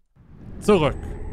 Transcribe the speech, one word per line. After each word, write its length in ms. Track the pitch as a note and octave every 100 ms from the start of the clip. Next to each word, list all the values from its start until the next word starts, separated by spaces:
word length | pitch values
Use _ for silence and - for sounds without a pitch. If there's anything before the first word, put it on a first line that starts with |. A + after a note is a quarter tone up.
| _ _ - - - -
Zurück. 360 | - G3 C#3+ - - - -